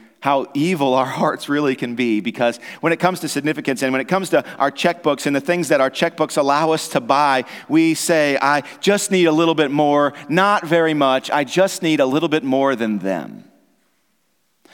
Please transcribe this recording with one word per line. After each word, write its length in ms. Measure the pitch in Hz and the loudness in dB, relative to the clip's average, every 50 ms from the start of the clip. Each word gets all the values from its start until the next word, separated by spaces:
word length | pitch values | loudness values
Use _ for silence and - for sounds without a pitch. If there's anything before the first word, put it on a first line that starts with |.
| - - _ _ | -20 -20 _ _
how 240 | - 139 143 139 - - - | -2 0 0 0 -2 -4 -4
evil 420 | 143 151 180 185 143 139 131 127 | -2 -2 0 0 0 0 0 2
our 100 | 131 127 | 0 0
hearts 420 | 131 - 160 170 151 - - - | -2 -2 -2 -2 -2 -2 -4 -4
really 300 | - 143 147 151 139 135 | -4 -2 0 0 0 -2
can 180 | - 135 120 120 | -2 -6 -6 -4
be, 240 | 117 123 117 107 107 | -2 -2 0 0 0
because 400 | 98 120 - 127 120 120 117 - - - - - | -2 -4 -2 0 0 0 0 -4 -8 -18 -10 -4
when 100 | - 165 | -2 -2
it 80 | 165 160 | 0 0
comes 220 | 175 185 185 - | 0 -2 -2 -2
to 80 | 160 143 | -6 -6
significance 520 | - 143 143 151 151 147 123 139 131 - | -6 -4 -2 -2 -4 -2 -2 -4 -2 -2
and 120 | 139 131 131 | -2 -2 -2
when 80 | 131 | -2
it 60 | 135 - | -2 -2
comes 220 | 180 196 185 - | -2 -2 0 0
to 120 | 170 143 - - - | 0 0 0 -2 -4
our 120 | - 135 139 | -2 -2 -2
checkbooks 560 | - - - 175 170 - - 156 143 - - | 0 0 0 0 0 0 0 -2 -2 0 0
and 80 | 147 143 | -2 -2
the 60 | 135 | 0
things 300 | 135 214 180 175 165 131 | 0 0 -2 -2 0 2
that 100 | 156 135 | 2 4
our 100 | 131 135 | 4 2
checkbooks 480 | - - 170 165 - - 156 147 - | 0 0 -2 -2 0 -2 -4 -2 0
allow 340 | 156 143 139 139 147 160 160 | 0 2 2 2 2 2 2
us 180 | 160 156 - - | 0 0 -2 -4
to 100 | - 139 | -4 -2
buy, 460 | 120 113 135 143 147 139 135 127 123 - - - - - | 0 2 2 4 4 4 2 0 -2 -4 -10 -16 -4 0
we 240 | 147 160 160 165 156 | 2 2 4 2 2
say, 440 | - - - 170 156 147 143 139 - | 0 0 0 2 2 2 2 2 2
"I 220 | - 139 147 147 - - - - | 2 2 2 0 -2 -6 -10 -4
just 300 | - 196 202 202 - - | 0 0 2 2 0 0
need 160 | 196 185 170 | 2 2 4
a 40 | 165 | 4
little 240 | 156 160 170 165 160 | 4 4 2 2 2
bit 160 | 151 151 135 | 2 0 0
more, 400 | 143 151 151 143 143 147 147 139 - - - | 2 2 2 2 2 2 2 0 -2 -6 -6
not 380 | - 151 180 196 202 208 190 175 | -2 0 2 2 2 2 0 0
very 260 | 147 170 170 165 160 156 | 0 2 2 2 2 2
much. 380 | 147 139 135 131 131 - - | 2 2 2 2 0 0 -2
I 140 | - 147 143 | -2 -2 -2
just 360 | 120 - 175 190 190 - - | 0 0 2 2 2 0 -2
need 200 | 175 160 156 147 | -2 0 2 2
a 40 | 135 | 2
little 220 | 131 131 160 170 | 2 2 0 0
bit 160 | 151 151 156 151 | 0 0 -2 0
more 320 | 135 131 135 135 135 131 | 0 0 2 2 0 0
than 240 | 110 117 110 107 98 | 0 -2 -2 -4 -4
them. 460 | 87 98 92 80 65 53 52 50 - _ _ _ _ _ _ _ _ _ _ _ _ _ _ _ _ _ _ _ _ _ _ _ _ _ | -4 -4 -4 -4 -6 -10 -16 -20 -20 _ _ _ _ _ _ _ _ _ _ _ _ _ _ _ _ _ _ _ _ _ _ _ _ _